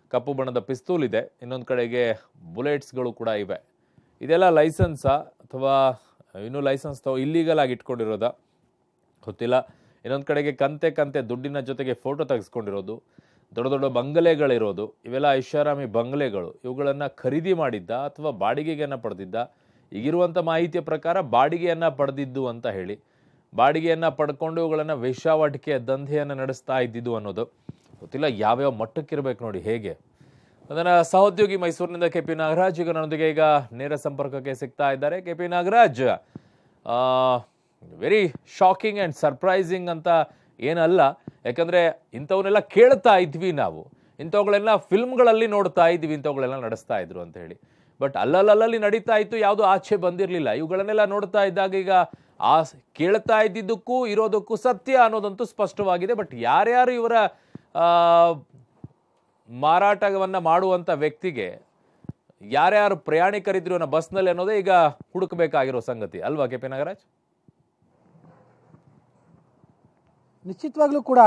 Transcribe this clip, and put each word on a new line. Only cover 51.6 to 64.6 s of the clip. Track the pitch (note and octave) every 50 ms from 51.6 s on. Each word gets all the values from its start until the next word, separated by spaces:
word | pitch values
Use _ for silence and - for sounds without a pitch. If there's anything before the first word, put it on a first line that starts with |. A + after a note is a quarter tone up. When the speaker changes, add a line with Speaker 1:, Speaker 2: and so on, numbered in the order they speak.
| G3 G3 F#3
Speaker 1:
ಈಗ | G3 F#3+ F#3 F#3+ F#3 F3 D#3+ - - _ _ _ -
ಆ | - G#2+ C#3 D#3+
ಸ್-, | D#3+ C#3+ - - _ _ _
ಕೇಳ್ತಾ | - D3+ F3 G3+ A3 A3 A3+ A3+ A3
ಇದ್ದಿದ್ದಕ್ಕೂ | A3 A3 F3+ A3+ G#3+ F#3+ A3+ F#3 - - B3 B3+ B3+ A3+
ಇರೋದಕ್ಕೂ | G3+ G#3 A3 A3 G3 G#3+ G#3 - A3+
ಸತ್ಯ | G#3+ - B3+ B3 - - C4 C4 C4
ಅನ್ನೋದಂತೂ | A#3+ A3 G#3+ A3 G3 G#3 G3 F#3 A#3+
ಸ್ಪಷ್ಟವಾಗಿದೆ. | F#3+ - - G#3 F#3 - - G#3 F#3+ F3+ F3 F3 G3 A#3+
But | A3 G3+ D#3+ C3
ಯಾರ್ಯಾರು | A#2+ A2+ A#2 C3+ E3 G3+ A3+ A#3+ B3 B3+ B3
ಇವರ, | B3+ A#3+ A3+ A#3 A#3 A3+ G#3+ F3 - _ _ _ - - _ _ - -
ಆ, | E3 E3+ E3+ F3 E3+ E3+ E3+ E3+ E3 E3+ E3 D3 - _ _ - - _ _ _ - - _ _ _ _ _ _ _ _ _ _ _ - A#2 B2
ಮಾರಾಟವನ್ನ | C#3 D3+ E3 F3+ G3 G3+ G#3 F#3+ G#3 G3+ G3 G3 F#3+ F#3 F#3+ F#3+
ಮಾಡುವಂಥ | E3+ E3 E3 F3 F#3+ F#3+ F#3 F3+ F3 F3+
ವ್ಯಕ್ತಿಗೆ | E3+ C#3+ D3 D3+ D3+ - - F#3 D#3 A#2+ G2 F2 - - - _ _ _ _ _ _ _ - - - _ _ _ _ _
ಯಾರ್ಯಾರು | G2 G#2 A#2 C#3 D#3 F3+ G3+ G#3 G#3 G3+ G3 D#3+
ಪ್ರಯಾಣಿಕರಿದ್ರು | - - D3+ D#3+ F3 F#3+ G3+ G#3 F#3 G3+ F#3+ F#3+ E3+ F3 F3+
ಅನ್ನೋ | F3 E3 C#3+
ಬಸ್ನಲ್ಲಿ | C3 D#3+ D#3+ - F3+ G3 F#3+ F#3
ಅನ್ನೋದೇ | F3 F3 F3+ G3 A3
ಈಗ | G#3